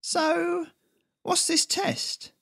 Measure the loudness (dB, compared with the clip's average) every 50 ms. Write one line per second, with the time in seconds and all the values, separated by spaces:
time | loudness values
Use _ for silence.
0 | -6 -2 0 2 4 4 4 2 2 0 -2 -2 -4 -6 _ _ _ _ _ _
1 | _ _ _ _ _ 0 0 0 2 2 2 2 2 2 0 -2 0 -2 -2 -2
2 | -4 -6 -8 -10 -12 -18 _ _